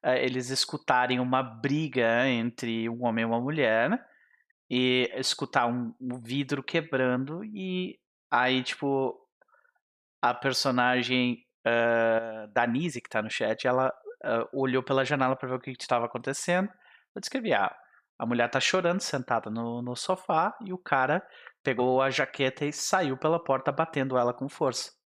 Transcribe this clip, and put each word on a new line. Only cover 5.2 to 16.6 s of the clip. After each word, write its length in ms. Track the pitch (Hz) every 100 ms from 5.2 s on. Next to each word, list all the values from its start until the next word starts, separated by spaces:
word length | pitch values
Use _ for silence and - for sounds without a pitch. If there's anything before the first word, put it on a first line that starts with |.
| 131 - 139 139 120
um, 280 | 123 117 -
um 220 | 127 123
vidro 420 | 113 131 135 143
quebrando, 800 | 135 165 160 131 127 127 135 160
e 560 | 214 214 190 185 185 - _ _ _
aí, 300 | 120 127 131
tipo, 580 | 127 - 143 135 131 - _ _ _ _ _ _ _ _ _ _
a 140 | 120 123
personagem, 1080 | 135 127 139 123 123 127 120 127 123 117 _ _ 117
eh, 840 | 117 117 117 113 113 113 110 107
Danise, 480 | 104 120 120 170 123
que 80 | -
tá 140 | 110
no 60 | 110
chat, 380 | - 107 113 131
ela, 240 | 127 131 - - -
eh, 240 | - 117 117
olhou 300 | 135 135 127
pela 200 | 127 135
janela 320 | 127 147 131 131
pra 140 | 131
ver 60 | 127
o 40 |
que 140 | -
que 140 | 127 -
tava 180 | 123 117
acontecendo. 640 | 127 127 139 - 180